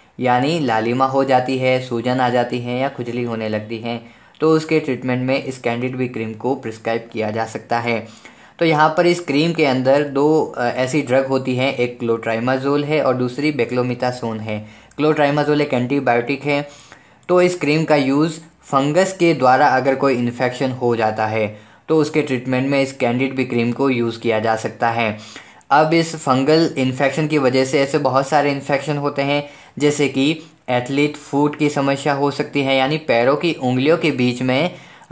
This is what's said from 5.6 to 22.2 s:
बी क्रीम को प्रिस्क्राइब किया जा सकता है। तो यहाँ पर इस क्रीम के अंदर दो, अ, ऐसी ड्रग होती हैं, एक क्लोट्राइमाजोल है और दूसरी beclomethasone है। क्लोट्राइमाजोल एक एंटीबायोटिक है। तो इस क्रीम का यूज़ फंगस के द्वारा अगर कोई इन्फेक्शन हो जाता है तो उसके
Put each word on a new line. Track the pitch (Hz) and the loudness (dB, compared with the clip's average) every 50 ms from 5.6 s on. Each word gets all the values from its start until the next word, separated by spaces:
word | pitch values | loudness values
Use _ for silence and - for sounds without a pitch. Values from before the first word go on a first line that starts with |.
| - 120 120 120 123 123 123 | -4 -4 -2 -2 -4 -4 -4
बी | 123 127 120 | -4 -4 -4
क्रीम | 127 113 113 110 110 | -4 -6 -8 -8 -8
को | 107 - 123 135 | -6 -4 -4 -4
प्रिस्क्राइब | 127 - 113 110 - - 113 113 117 113 - - | -2 -4 -8 -10 -6 -4 -4 -4 -4 -4 -6 -6
किया | 110 107 107 | -4 -4 -4
जा | 107 110 113 | -4 -4 -4
सकता | 110 - 113 - - 117 117 | -6 -6 -10 -6 -4 -4 -2
है। | 117 120 117 110 107 - - - - - - - - - - - | 0 -2 -2 -2 -4 -8 -16 -20 -20 -20 -20 -20 -20 -20 -6 -2
तो | 170 | 0
यहाँ | 165 160 147 156 156 156 - | 2 4 4 4 4 4 4
पर | 175 175 | 2 2
इस | 175 170 | 2 0
क्रीम | 175 - 135 143 156 170 160 | -2 -2 0 0 2 0 0
के | 160 156 | 2 2
अंदर | 139 127 131 127 131 135 143 147 | 2 2 2 2 4 4 4 2
दो, | 143 135 139 143 151 156 156 120 - - - | 0 0 0 2 4 4 2 2 0 -2 -2
अ, | 123 | -2
ऐसी | 120 113 120 131 127 143 156 | -2 0 0 -2 0 0 -2
ड्रग | 135 120 123 135 135 | 0 2 2 2 2
होती | 131 135 131 131 131 127 | 2 0 -2 -2 -2 -2
हैं, | 123 131 135 127 | 0 0 0 0
एक | - 123 120 120 - | 0 -2 -2 -4 -4
क्लोट्राइमाजोल | 123 117 113 113 110 113 113 113 117 127 131 131 131 139 143 147 143 | -4 -2 -2 -2 -2 -2 -2 -2 0 0 -2 0 0 0 0 0 0
है | 143 156 151 | 0 0 0
और | 131 131 127 | 2 2 0
दूसरी | 123 127 123 123 - 143 151 147 | 0 -2 -2 -2 -2 -2 -2 0
beclomethasone | 131 117 110 123 123 123 127 123 123 127 127 123 - - 113 110 110 | 0 -2 -2 0 -2 -2 -2 -2 -2 -2 -4 -4 -4 -6 -6 -6 -6
है। | 107 110 107 104 107 - - - - - - - | -8 -8 -8 -8 -8 -12 -18 -20 -20 -16 -6 0
क्लोट्राइमाजोल | 143 151 156 147 147 143 143 151 143 143 151 147 | 0 2 4 4 2 2 2 2 2 2 2 0
एक | 147 143 135 | 0 0 0
एंटीबायोटिक | 120 123 123 143 143 131 127 117 120 120 143 139 131 127 | -2 0 0 -2 0 2 2 2 2 0 -2 -4 -4 -2
है। | 147 143 143 147 - - - - - - - - _ _ _ _ - | -2 -2 -2 -2 -6 -12 -20 -20 -20 -20 -20 -20 _ _ _ _ 0
तो | 175 180 | 2 4
इस | 180 180 180 | 4 2 0
क्रीम | 180 151 143 147 160 160 | 0 0 0 0 0 2
का | 151 151 | 2 2
यूज़ | 147 135 131 135 143 156 170 160 - - - _ _ - | 2 2 2 2 2 2 0 -2 -6 -14 -20 _ _ -8
फंगस | - - 135 135 147 151 175 190 190 185 | -2 0 0 2 2 2 2 2 2 0
के | - 175 170 160 | 2 2 2 4
द्वारा | 135 127 127 127 131 147 135 | 4 4 4 6 6 4 4
अगर | 127 131 127 139 135 | 4 2 2 2 0
कोई | 131 139 135 135 | 2 2 0 2
इन्फेक्शन | 120 120 120 117 - 131 123 - - 131 127 | 2 0 -2 -2 0 -2 -2 0 -2 -4 -4
हो | 127 127 127 120 117 | -2 -2 0 0 0
जाता | 113 113 110 107 110 110 107 | 2 0 0 0 0 -2 -2
है | 110 110 107 104 107 - - - - - _ - | 0 -2 -2 -2 -4 -10 -18 -20 -20 -16 _ 0
तो | 156 156 | 2 2
उसके | 151 147 - 156 | 2 2 0 -2